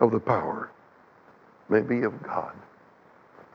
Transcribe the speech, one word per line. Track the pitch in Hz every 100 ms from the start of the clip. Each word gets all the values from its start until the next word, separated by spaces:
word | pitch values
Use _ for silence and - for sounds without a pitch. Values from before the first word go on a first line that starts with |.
of | 117
the | 110
power | - 113 - - - - - _ - - - - - - -
may | 107
be | 123 120
of | 110 -
God | - 80 80 - - - - - - - - - -